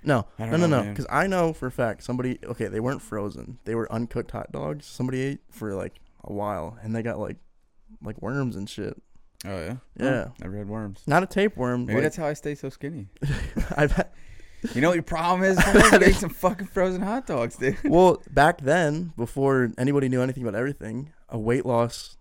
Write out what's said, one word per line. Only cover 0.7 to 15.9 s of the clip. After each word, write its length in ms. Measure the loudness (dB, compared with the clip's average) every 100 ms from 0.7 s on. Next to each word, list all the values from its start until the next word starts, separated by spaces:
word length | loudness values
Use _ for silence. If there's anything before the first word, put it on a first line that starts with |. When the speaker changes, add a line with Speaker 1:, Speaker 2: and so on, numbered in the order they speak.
| 4
Speaker 1:
no, 40 | 0
Speaker 2:
man. 100 | -6
Speaker 1:
'cause 100 | -2
I 160 | 0 2
know 260 | 2 0
for 140 | 0 -6
a 40 |
fact 300 | -2 -2 -2
somebody, 360 | -6 -4 -2 -4
okay, 240 | -8 -6 -4
they 120 | -2
weren't 240 | -4 -4
frozen. 560 | -6 -6 -6 -8 -14 -14 -6
They 100 | -6
were 120 | -4
uncooked 400 | -6 -6 -6 -8
hot 200 | -10 -10
dogs. 360 | -8 -8 -8 -12
Somebody 340 | -6 -4 -2
ate 200 | -4 -6 -14
for, 240 | -12 -8 -6
like, 240 | -8 -12 -20 _
a 100 | -12
while, 460 | -6 -4 -4 -8 -10
and 140 | -6 -4
they 80 |
got, 160 | -4 -6
like, 180 | -8 -10 -16 _ _ _ -20 -16
like, 180 | -14 -10
worms 320 | -6 -2 -4 -4
and 120 | -10
shit. 320 | -8 -10 -10 _ -20 -20 _ -10
Speaker 2:
Oh, 40 | -8
yeah? 160 | -8 -10 -14 -4
Speaker 1:
Yeah. 260 | 0 0 -4
Speaker 2:
Oh, 40 | -10
never 180 | -10 -10
had 100 | -8
worms. 360 | -8 -8 -10 2
Speaker 1:
Not 160 | 2
a 60 | 2
tapeworm, 580 | 2 0 0 -2 -2 0
Speaker 2:
Maybe 120 | 0
Speaker 1:
like 60 | 0
Speaker 2:
that's 100 | -2
how 80 | -4
I 80 |
stay 220 | -4 -6 -8
so 140 | -10
skinny. 400 | -10 -12 -10 -14 -8
Speaker 1:
<laughs> 560 | -4 -4 -4 -4 -2 2
I've 140 | 4
had 180 | 4 0 -6 -18 -18 -18 -10 -6 2
Speaker 2:
You 60 |
know 80 | 2
what 40 | 2
your 60 |
problem 380 | 0 -2 2 4
is? 140 | 4 4
Speaker 1:
<laughs> 20 |
Speaker 2:
Homie? 400 | 6 8 10